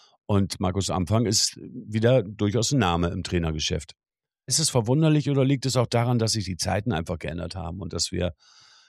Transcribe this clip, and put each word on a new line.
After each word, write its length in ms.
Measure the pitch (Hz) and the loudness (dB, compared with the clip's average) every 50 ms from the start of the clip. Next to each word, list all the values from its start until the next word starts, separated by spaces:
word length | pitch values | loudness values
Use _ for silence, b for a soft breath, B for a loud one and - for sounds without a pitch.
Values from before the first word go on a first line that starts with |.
| b b b b _ | b b b b _
Und 340 | - 104 98 98 85 - 80 | 0 2 2 2 2 -2 -2
Markus 300 | - 95 90 98 92 - | -2 -2 0 -2 -2 -2
Anfang 360 | 78 87 90 85 107 113 120 | -2 -2 0 0 2 2 2
ist 320 | 98 110 - - - - - | 2 2 0 0 -2 -4 -8
wieder 640 | 78 98 - 127 107 107 107 110 110 117 131 131 101 | -14 -14 -14 -14 -12 -6 -2 2 4 4 6 4 2
durchaus 500 | 98 104 - 104 104 98 120 110 - 143 | 0 -2 -2 0 0 2 2 0 2 2
ein 60 | 135 | 2
Name 300 | 107 90 85 85 90 87 | 4 4 2 2 2 0
im 140 | 90 95 - | -2 -4 -4
Trainergeschäft. 680 | - 90 90 80 80 80 78 78 - 90 82 - - - _ _ _ _ _ _ _ _ _ _ | -2 -2 0 0 0 -2 -2 -4 -4 -4 -4 -6 -8 -16 _ _ _ _ _ _ _ _ _ _
Ist 140 | - 127 - | -4 -2 0
es 100 | 160 - | 0 2
verwunderlich 600 | - 127 107 110 127 156 160 156 151 151 139 147 | 0 0 2 2 2 4 4 4 4 4 2 2
oder 140 | 143 139 131 | 2 2 4
liegt 220 | 131 143 127 117 | 4 2 2 0
es 100 | 131 123 | 0 0
auch 100 | 131 120 | 0 0
daran, 320 | - - 117 117 120 123 117 | 2 2 2 2 2 2 2
dass 140 | 110 110 - | 2 0 0
sich 120 | 110 95 | -2 -4
die 100 | 92 92 | -4 -6
Zeiten 360 | - - 95 92 101 - 120 101 | -4 -2 -2 -2 -2 0 -2 -2
einfach 260 | 80 85 - 90 - | -2 -2 -4 -6 -6
geändert 380 | - 73 80 87 85 87 - | -6 -8 -8 -8 -8 -8 -8
haben 240 | 92 82 85 87 95 | -8 -8 -8 -8 -8
und 120 | 92 87 - | -8 -8 -6
dass 200 | 87 - - 92 | -4 -4 -4 -2
wir 220 | 90 90 87 - b b b b b b b b b b | -2 -2 -2 -4 b b b b b b b b b b